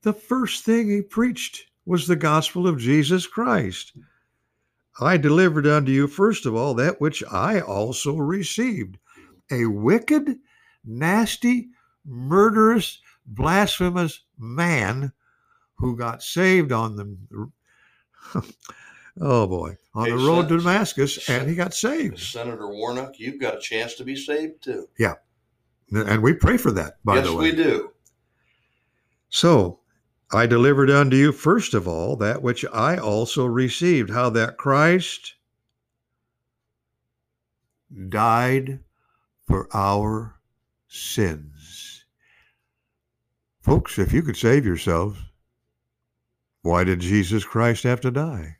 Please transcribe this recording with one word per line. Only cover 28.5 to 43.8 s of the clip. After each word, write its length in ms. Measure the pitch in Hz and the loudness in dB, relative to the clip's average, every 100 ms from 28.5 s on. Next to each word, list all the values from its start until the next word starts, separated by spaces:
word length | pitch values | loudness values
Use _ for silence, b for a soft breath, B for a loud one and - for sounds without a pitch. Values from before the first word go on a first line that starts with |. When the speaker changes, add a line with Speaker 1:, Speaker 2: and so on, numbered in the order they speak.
| _ _ _ _ _ _ _ _ | _ _ _ _ _ _ _ _
Speaker 1:
So, 520 | - 165 156 90 - _ _ _ _ _ | 0 4 6 4 -2 _ _ _ _ _
"I 140 | 101 117 | 0 4
delivered 440 | 120 127 139 135 | 6 6 6 6
unto 260 | 139 143 131 | 6 6 6
you 140 | 143 | 4
first 420 | 147 151 214 - | 4 2 2 2
of 120 | 107 90 | -2 -2
all 300 | 82 90 131 | -4 -4 -2
that 260 | 104 131 | -2 -2
which 220 | 131 120 - | -2 -4 -6
I 240 | 113 123 180 | -2 -2 -2
also 500 | 110 104 117 - 127 | -2 -2 -2 -2 -2
received, 640 | 120 127 - 170 165 101 | 0 -2 0 2 2 0
how 200 | 117 123 | 0 0
that 260 | 113 113 - | 2 -2 -2
Christ" 800 | 143 139 156 180 170 - - _ _ _ _ _ _ _ _ _ _ _ _ _ _ _ _ _ _ _ _ _ _ _ _ _ _ 110 92 | 0 4 4 2 0 -10 -16 _ _ _ _ _ _ _ _ _ _ _ _ _ _ _ _ _ _ _ _ _ _ _ _ _ _ -16 -8
died 720 | 107 113 117 123 135 131 135 _ _ _ _ _ _ - | 0 2 2 2 0 -2 -10 _ _ _ _ _ _ -2
for 220 | 95 - | -2 -2
our 680 | 107 98 101 107 110 113 - _ _ _ _ _ | -2 0 0 0 -4 -8 -18 _ _ _ _ _
sins. 1160 | - - - 101 78 76 73 78 - - - _ _ _ _ _ _ _ _ _ _ _ _ _ _ _ _ | -16 -10 -2 -2 -2 -12 -20 -20 -20 -20 -20 _ _ _ _ _ _ _ _ _ _ _ _ _ _ _ _
Folks, 380 | - 147 | 2 2